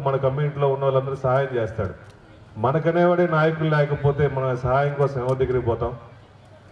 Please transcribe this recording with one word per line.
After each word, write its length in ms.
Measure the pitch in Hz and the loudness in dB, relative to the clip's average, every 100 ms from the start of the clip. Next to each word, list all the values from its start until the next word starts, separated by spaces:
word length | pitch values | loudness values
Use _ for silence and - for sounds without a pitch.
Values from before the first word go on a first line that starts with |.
| 139 | -2
మన 100 | 135 131 | 0 0
కమ్యూనిటీలో 420 | 135 147 143 143 | 0 -2 0 0
ఉన్న 100 | 135 135 | 0 2
వాళ్ళందరూ 300 | 131 135 135 | 0 0 -2
సహాయం 280 | 131 131 135 120 | 0 0 0 -2
చేస్తాడు. 340 | 107 - 95 - - - - - - 107 | -4 -4 -6 -8 -18 -20 -20 -20 -18 -4
మనకనేవాడే 680 | 120 156 160 170 175 175 175 156 | 0 0 2 4 4 4 2 2
నాయకుడు 320 | 160 160 160 151 | 2 2 0 2
లేకపోతే 480 | 143 139 139 139 143 131 | 0 0 0 2 0 0
మన 100 | 131 120 - | -2 -2 0
సహాయం 280 | 135 143 143 | 0 0 0
కోసం 160 | 139 135 | -2 0
ఎవరి 160 | 127 131 | -2 0
దగ్గరికి 260 | 127 123 120 | 0 0 0
పోతాం? 220 | - 117 - - - - - - - - | -2 -4 -8 -16 -20 -20 -20 -20 -20 -20